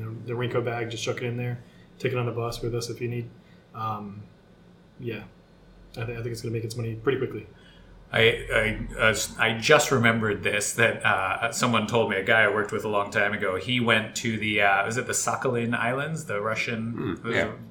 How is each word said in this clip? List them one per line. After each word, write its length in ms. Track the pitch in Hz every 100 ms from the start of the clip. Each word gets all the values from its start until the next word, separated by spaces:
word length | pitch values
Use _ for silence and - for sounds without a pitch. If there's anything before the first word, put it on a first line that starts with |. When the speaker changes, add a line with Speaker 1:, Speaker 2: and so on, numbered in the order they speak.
Speaker 1:
know, 100 | 113 113 123
the 80 |
Rinko 280 | 120 120 127
bag, 280 | 120 117 113
just 120 | 113
chuck 140 | 127 120
it 60 |
in 120 | 123 120
there, 240 | 123 120 - - - -
take 140 | 127
it 60 | 123
on 80 | 117
the 60 |
bus 280 | 113 117 -
with 140 | 117
us 160 | 120 120
if 100 | 110
you 80 | 120
need. 220 | 120 117 - - - -
Um, 480 | 120 110 107 104 104 - - - - - - - -
yeah, 220 | 120 104 107 - - - - - - 123
I, 80 |
th-, 140 | 117 117
I 40 |
think 100 | 117
it's 100 | 113
gonna 100 | 120
make 120 | 113
its 120 | 110 123
money 180 | 113 110
pretty 200 | 139 127
quickly. 300 | 123 107 - - - - - - -
Speaker 2:
I, 360 | 113 113 117 -
I, 360 | 117 110 107 117 -
uh, 60 | 110
s-, 260 | 107 - -
I 200 | 113 113
just 320 | 127 151 -
remembered 520 | 127 117 117 110 95
this, 300 | 98 104 -
that, 300 | - 113 -
uh, 480 | 110 95 95 98 117
someone 340 | - 123 113 107
told 220 | 117 104
me, 60 | 98
a 60 |
guy 160 | 95 110
I 40 | 107
worked 240 | 104 101
with 140 | 107 110
a 20 |
long 220 | 104 101
time 240 | 110 101
ago, 220 | 101 98 92
he 240 | 98 127
went 360 | 117 110 107 -
to 220 | 117 107
the, 240 | 107 104
uh, 240 | 101 98 104
was 100 | 123
it 100 | 113
the 60 |
Sakhalin 640 | 107 - 117 135 120 117 113
Islands? 460 | 117 139 151 156
The 160 | - 101
Russian, 540 | 107 110 127 110 113
Speaker 3:
Mm, 280 | 117 - 85
Speaker 2:
those, 120 | 117
Speaker 3:
yeah. 180 | 101 107 110 -